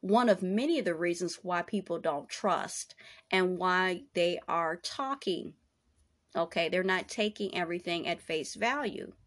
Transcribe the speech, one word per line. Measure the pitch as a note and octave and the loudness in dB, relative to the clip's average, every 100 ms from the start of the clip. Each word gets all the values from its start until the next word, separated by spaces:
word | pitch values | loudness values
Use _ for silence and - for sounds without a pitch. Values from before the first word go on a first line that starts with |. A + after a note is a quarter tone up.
one | F#3+ G#3+ A#3+ | 4 4 6
of | F#3 | 4
many | F#3 G3+ C#4+ E4 | 4 0 2 2
of | F#3 | 0
the | |
reasons | D#3+ F3 F3 F3 - | 0 0 0 -4 -4
why | F3+ F3 | -2 -2
people | F3 G3+ F#3 E3+ | 0 -4 -2 -2
don't | E3+ C#3+ - | 0 -2 -6
trust | - G#3 F3 F3+ - - - - - _ | -2 2 2 0 -8 -12 -16 -20 -20 _
and | F#3 F#3 F3+ | 2 2 2
why | F#3 F3+ F#3 F#3 C#4 | 2 4 2 0 -4
they | - F3 F3 - | 0 0 0 -2
are | E3 E3 F3 | 0 0 -2
talking. | - - C4+ C#4 - F3 - - _ _ _ _ _ _ _ | -8 -6 -6 -4 -4 -4 -6 -14 _ _ _ _ _ _ _
Okay, | E3 E3+ E3+ E3 | -4 -2 0 0
they're | F#3 | 2
not | F#3 F#3 - | 2 0 0
taking | - G#3+ G#3+ G3+ | -2 -2 -2 -4
everything | - E3+ F3 F3 E3+ D#3 | -2 -2 -4 -4 -4 -2
at | E3+ | -4
face | - D#3+ C#3+ | -2 -4 -4
value. | - A3 C#4 B3 - - - | -2 -2 0 -4 -6 -12 -16